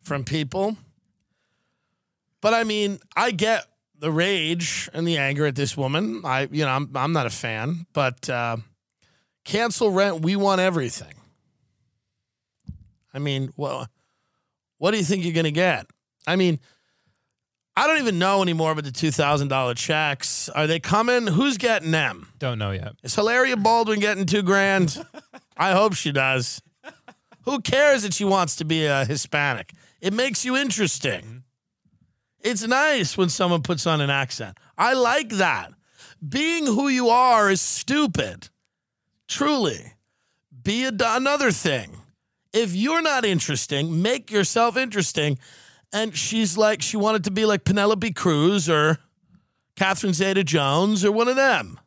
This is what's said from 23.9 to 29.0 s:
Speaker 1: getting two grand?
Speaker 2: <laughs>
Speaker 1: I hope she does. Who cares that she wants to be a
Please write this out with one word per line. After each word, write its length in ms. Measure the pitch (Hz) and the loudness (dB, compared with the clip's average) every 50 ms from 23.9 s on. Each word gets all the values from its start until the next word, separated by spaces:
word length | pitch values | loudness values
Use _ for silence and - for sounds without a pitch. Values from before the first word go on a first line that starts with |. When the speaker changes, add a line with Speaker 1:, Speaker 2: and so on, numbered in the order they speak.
| 214 208 | 0 0
Speaker 1:
getting 240 | 202 208 208 190 196 | 0 0 0 0 -2
two 160 | 160 175 208 202 | 0 0 0 2
grand? 580 | 180 196 196 196 196 196 190 180 160 - - 330 - _ 294 - _ | 2 2 4 4 2 2 2 2 0 -2 -6 -12 -16 _ -20 -20 _
Speaker 2:
<laughs> 260 | - 262 _ _ _ - | -20 -20 _ _ _ -2
Speaker 1:
I 140 | 160 190 | 0 2
hope 220 | 190 185 208 220 185 | 4 4 2 2 0
she 180 | - - 151 | -2 -4 -2
does. 500 | 143 139 135 131 131 131 123 - - - _ _ _ _ _ 277 - _ _ - - _ _ _ - _ _ | 0 0 0 2 0 0 -2 -4 -8 -10 _ _ _ _ _ -20 -20 _ _ -20 -20 _ _ _ -20 _ _
Who 160 | - 277 269 | -4 -4 -4
cares 420 | 190 - 240 269 294 294 277 254 208 | -2 0 2 4 6 4 4 4 2
that 100 | 202 170 | -2 -4
she 120 | - 202 | -2 0
wants 320 | 196 190 190 180 151 - - | 2 2 2 2 0 -2 -6
to 80 | 160 | -4
be 200 | 151 160 160 156 | -2 -2 0 0
a 200 | 151 143 135 | 0 0 0